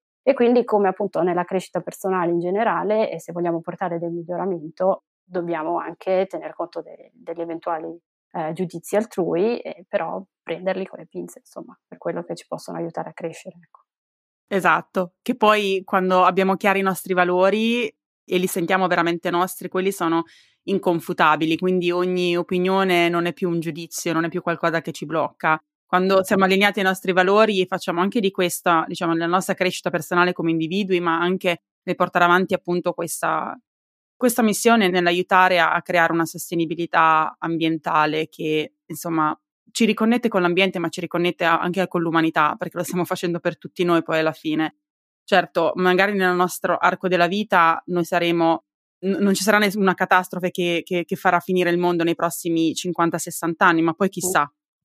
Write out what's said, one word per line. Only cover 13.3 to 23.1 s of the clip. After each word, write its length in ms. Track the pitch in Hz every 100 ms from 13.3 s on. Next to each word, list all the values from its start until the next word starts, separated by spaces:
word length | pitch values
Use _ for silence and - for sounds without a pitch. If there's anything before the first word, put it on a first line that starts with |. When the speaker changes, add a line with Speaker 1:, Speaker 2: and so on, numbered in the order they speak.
| 160 190 175
Speaker 1:
ecco. 180 | 165 _ _ _ _ _ _ _ -
Speaker 2:
Esatto, 680 | 196 175 165 - 190 180 _
che 140 | - 254
poi 460 | 214 214 196 190
quando 400 | - 196 185 185
abbiamo 320 | 185 185 190 190
chiari 240 | 202 196
i 20 |
nostri 320 | 196 185 185
valori 720 | 180 180 180 190 214 226 240 233 - _ _
e 140 | - 185
li 80 | 185
sentiamo 400 | 190 170 190 180
veramente 440 | 175 170 170 180
nostri, 380 | 175 185 - 180
quelli 240 | 185 190
sono 320 | 196 165 165 165 _ _ _
inconfutabili, 920 | - 196 185 170 - 180 160 151 160 165
quindi 320 | 185 185 170
ogni 460 | 175 180 180 175 175
opinione 720 | 170 185 185 190 190 175
non 180 | 170